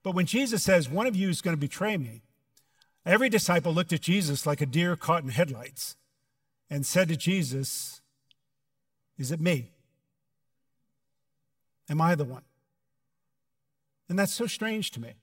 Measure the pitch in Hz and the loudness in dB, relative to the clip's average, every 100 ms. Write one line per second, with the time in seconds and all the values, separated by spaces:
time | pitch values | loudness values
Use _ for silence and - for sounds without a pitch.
0 | 196 180 170 226 269 220 - 180 131 170 | -2 -2 0 0 0 0 4 4 4 -2
1 | 254 190 196 160 185 160 143 - 214 196 | 0 0 0 -2 -2 -2 -4 -2 -2 -2
2 | 120 113 _ _ _ _ _ _ _ _ | -6 -12 _ _ _ _ _ _ _ _
3 | - 214 262 208 - 175 170 160 180 165 | 2 4 6 2 4 2 2 0 0 -2
4 | - 196 160 139 151 147 143 143 175 170 | 2 2 2 -2 -2 -2 0 0 0 -2
5 | - 170 135 120 170 117 120 - - - | 0 0 0 0 0 -2 -12 -12 -12 -12
6 | _ _ _ _ _ _ _ 143 135 180 | _ _ _ _ _ _ _ -4 0 2
7 | 180 160 165 190 139 135 135 - - - | 2 2 2 0 0 -4 -6 -6 -10 -14
8 | _ _ _ _ _ _ _ _ _ _ | _ _ _ _ _ _ _ _ _ _
9 | _ - 131 160 170 151 117 _ _ _ | _ -10 -6 -2 0 0 -4 _ _ _
10 | _ _ _ _ _ _ _ _ _ _ | _ _ _ _ _ _ _ _ _ _
11 | _ _ _ _ _ _ _ _ - 151 | _ _ _ _ _ _ _ _ -4 2
12 | 165 170 135 127 _ _ _ _ _ _ | 2 2 -2 -8 _ _ _ _ _ _
13 | _ _ _ _ _ _ _ _ _ _ | _ _ _ _ _ _ _ _ _ _
14 | - 180 196 - - - 220 220 190 - | -4 0 0 0 -4 -2 -4 -4 -6 -8
15 | 117 110 | -14 -16